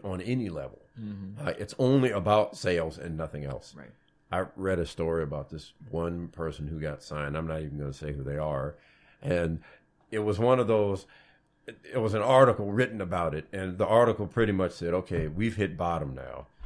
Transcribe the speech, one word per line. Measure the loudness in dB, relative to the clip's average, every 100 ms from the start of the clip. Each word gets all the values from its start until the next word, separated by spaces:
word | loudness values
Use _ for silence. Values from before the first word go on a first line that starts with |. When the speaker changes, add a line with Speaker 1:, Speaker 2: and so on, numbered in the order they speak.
Speaker 1:
on | -6 -4
any | -2 -2 -2
level. | -6 -10 -12 _ -14
Speaker 2:
Mm-hmm. | -12 -10 -12 -8 -6
Speaker 1:
Uh, | -6
it's | -6 0
only | 4 6 4
about | 2 4 4 4 0
sales | 0 2 0 -4
and | -8 -6
nothing | -6 -6
else. | -8 -8 -12 -20
Speaker 2:
Right. | -20 -20 _ _ _
Speaker 1:
I | -4 -4 -4
read | 0 0
a | 0
story | -2 0 0
about | -2 -6 -8
this | -12 -14 -20 -8
one | -4 -4 -4 -8
person | -6 -6 -6 -8
who | -6
got | -6 -8
signed. | -8 -6 -4 -4
I'm | -4
not | -4
even | -6 -6
gonna | -8
say | -8 -8
who | -6
they | -6 -4
are. | -2 -2 -4 -8 _ _ _ _
And | -2 0 0 -4 -10 -20 _ _ _
it | -2
was | 0 2
one | 4 4
of | 4
those, | 4 2 0 -6 -20 _ _ _ _ -20
it, | -18 -8
it | -2
was | 0
an | 2
article | 6 8 8 6 0
written | 2 2 0
about | -2 0 0
it. | -2 -6
And | -6 -4 0
the | 4
article | 6 6 4 -2
pretty | 0 2
much | 2 0
said, | -2 -2
"Okay, | -2 0 -2 -2
we've | -2 -2 0
hit | -2 -2
bottom | -2 -2 -4
now." | -8 -10 -12 -14 -14